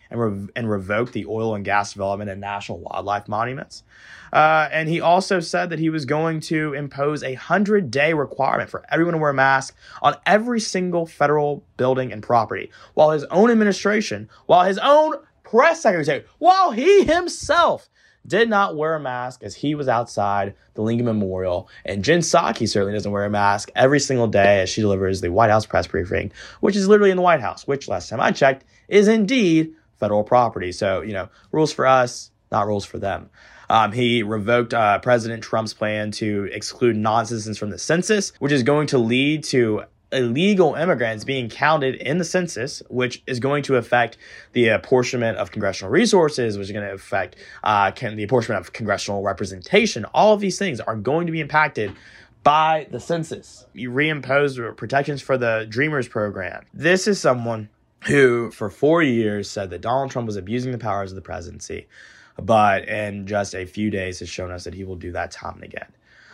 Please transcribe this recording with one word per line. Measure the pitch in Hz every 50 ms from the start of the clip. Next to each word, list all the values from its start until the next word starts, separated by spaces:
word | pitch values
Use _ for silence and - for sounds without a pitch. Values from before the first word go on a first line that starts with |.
| _ -
and | - 117
re-, | 117 107 98 98 101 - -
and | 123 117 110
revoke | 104 98 92 92 104 110 120 120 -
the | 107 90
oil | - 110 110 113 113 107
and | 101 95
gas | 98 98 104 101 - -
development | 98 95 98 101 98 104 101
and | 95 98
national | 101 101 101 101 - - 98 85
wildlife | 85 - - 92 92 101 101 101 - -
monuments. | 107 107 117 123 131 139 - - - - _ _ _ - - - - - - -
Uh, | - 151 151 156 156 156 151 -
and | 151 156 160 156
he | 170 165
also | - 165 175 185 185 - 196 180
said | 165 - - 175 180 175
that | 170 156
he | 160 160
was | 156 156 135
going | 123 147 151 160 165 160 156
to | - - 170 156 156 151 139
impose | 147 147 131 - 139 143 151 151 139 -
a | 135 131
hundred-day | 120 - - 170 202 208 196 214 202 180 117 107 139 147 160 165
requirement | 151 135 - - - 135 - - - 98 -
for | - - - -
everyone | 143 160 165 175 170
to | 156
wear | 151 147
a | 135
mask | 135 135 135 135 135 135 - - _ _ - - - -
on | 143 147 - - 165
every | 190 214 226 247 240 220
single | 214 - - 185 185 180 175 175 165 165
federal | - - 151 143 151 151 147 147 143 143 - _ _
building | - 123 131 131 127 127 123 98
and | 107
property, | 104 - 120 117 107 104 - 95 - - _ - - - -
while | - 156 151
his | 156 147 139
own | - - 175 220 240
administration, | 233 220 214 202 190 - - 202 214 220 208 - 107 98 107 - _ _ _
while | - 156 180 180
his | 196 190 208
own | 240 269 294 302 311 311 294 - - _ _ _
press | _ - 208 233 285 330 330 -
secretary, | - 226 180 165 143 156 143 117 - _ _ -
while | 294 349 370 381 370 320
he | 226 220 269 370 403 392 254
himself | - 320 359 359 330 - - - - 294 349 330 240 147 - - _ _ _ _ _ _ _ -
did | 113 165 208 233 233
not | 214 202 202 180 165 147
wear | 151 160 165
a | 151
mask | 139 131 123 123 123 123 120 - 107
as | 101 -
he | - - 143 151
was | 147 143 127
outside | 117 117 120 - - 110 101 101 101 101 98 101 - _ _ _ -
the | -
Lincoln | 107 113 117 120 120
Memorial. | 117 110 107 101 92 92 92 92 92 87 92 - _ - - -
And | - 98 101 95
Jen | - 170 175
Psaki | 165 - - 170 175 - 226 - 117 104
certainly | - 107 98 98 104
doesn't | 104 98 101
wear | 101 101 101
a | 104
mask | 104 101 101 101 101 104 - - -
every | - 127 135 147 139
single | - - 135 123 117 107
day | 101 101 98 101 101 98
as | 92 -
she | - 110
delivers | 107 101 98 92 98 92 95 90
the | 95 87
White | 87 104 117 107
House | 107 110 101
press | - - 87 87 -
briefing, | - 85 90 90 90 90 90 101 - - - - - -
which | - 214 196 208
is | 190 190
literally | 214 208 208 196
in | 185 180
the |
White | 180 175 165 139
House, | 104 87 - - - -
which, | 139 139 - -
last | 101 90 - -
time | 110 127
I | - -
checked, | 190 - 143 135 131 135 _ _ _ _ _ -
is | - 208 202 208
indeed | 226 220 202 190 269 254 208 170 160 160 160 160 - _ _ _ _ -
federal | 107 104 104 104 104
property. | - 123 123 120 110 - 107 90 90
So, | 87 - 107 98 95 87
you | 78 110
know, | 101 95 87 - _ _ _ _
rules | - 156 156 151 -
for | - 131
us, | 131 131 127 123 127 - - - - _ _ _ -
not | 110 110 101
rules | 104 104 101 -
for | - - 90
them. | 101 98 90 87 87 - _ _ - - - - - -
Um, | - 113 107 104
he | 107 123 123 120 120 117 104
revoked, | 104 110 107 95 113 120 120 120 117 123
uh, | 117 107 104 101 92
President | - 123 123 117 110 113 117 110 -
Trump's | - - 113 113 110 -
plan | - 110 107 107 107 107 104
to | 104 - 113 104 104 101 98 - -
exclude | 107 - - - - 127 120 110
non-citizens | 107 107 110 107 117 107 101 120 110 104 110 104 -
from | 107 104
the | 90 -
census, | - - 156 175 175 - 214 202 196 - - -
which | 143 143 147
is | 135 113
going | 139 147 151 151 -
to | 143 123
lead | 113 113 123 127 139 147 156 151 147
to | - 143 127 117 110 107 101 - - _ _ _ -
illegal | - 131 123 117 117 151 185 208 208 185 175 143 120
immigrants | 139 165 185 165 117 123 113 110 107 -
being | 135 135 131 120 104
counted | - - 139 151 160 151 135 131 117
in | - - 123 156 180
the | 165
census, | - - 185 180 165 - 104 120 147 - - - -
which | 120 123 123 123 - - -
is | - 131 120
going | 117 135 143 147 135
to | - 131 120
affect | 113 - 120 120 117 113 - - - - - - - _
the | - 123 117 113
apportionment | 110 95 - - 135 127 123 - 131 123 117 113 98 -
of | 101 -
congressional | - 117 101 98 92 - 95 92
resources, | 127 185 240 214 208 185 160 147 - 131 120 110 101
which | 101 98 101
is |
gonna | 104 107 101 98 98
affect, | 98 - - 101 95 92 90 - - - - - - -
uh, | - 107 101 98 98
can, | - - 127 110 107
the | 107
apportionment | 104 98 131 120 113 - 107 95 85
of | - -
congressional | - 117 104 98 92 - - 101 101 98
representation. | 101 95 - 107 92 95 92 - - 180 214 233 - - 117 101 - -
All | 160 190 214
of | 214 208
these | 202 185 175 -
things | 202 185 131 104
are | - - 113
going | 110 98 127 143 165 175
to | 170
be | 160 160
impacted | 147 135 139 151 156 147 - 123 107 92 85 - - - - - - _ _ _ -
by | 143 147 156 156 160 160 156 139 -
the | - 117
census. | - - 170 170 156 - 117 - - - - - - _ -
You | - 123 123
reimpose | 120 135 151 156 156 143 120 127 135 143 147 143 131 123 117 107 - -
protections | 120 107 139 139 143 151 143 131 -
for | - 135
the | 127 120 113 113 110 110 113
Dreamers | 107 123 147 156 151 135 120 -
program. | - 113 104 104 95 98 90 87 - - - _ -
This | - 139 165 185 190 - 214
is | 196 -
someone | - 143 127 123 117 117 113 110 107 - _ _ _ _ _ _ -
who, | - 143 143 135 123 120 120 117 110
for | - - 110 98
four | - - 139 151 165 170
years, | 160 135 117 113 110 107 104 104 101 -
said | - 104 98 92
that | 90 90
Donald | 101 110 127 135 143 131
Trump | - 127 117 110
was | 104
abusing | 98 90 98 117 123 123 131
the | 123 -
powers | 120 110 98 101 98 92
of | 92
the | 95 90
presidency, | - 87 85 85 87 87 85 - - 85 87 - _ _ - - - - - - _ _ -
but | 95 95 113 107 107 101 98 95 - -
in | 107 104 104 104 101 101 98
just | 98 104 101 101 - 92
a | 95 92
few | 90 - 104 107 107
days | 101 98 92 92 90 -
has | 87 87
shown | - - 92 90
us | 90 87 -
that | 87 90
he | 95 95
will | 92 92
do | 87 95 90 87
that | 87 85 85
time | - - 87 85 90
and | 92 -
again. | - - - - _ _ _ _ _ _ _ - -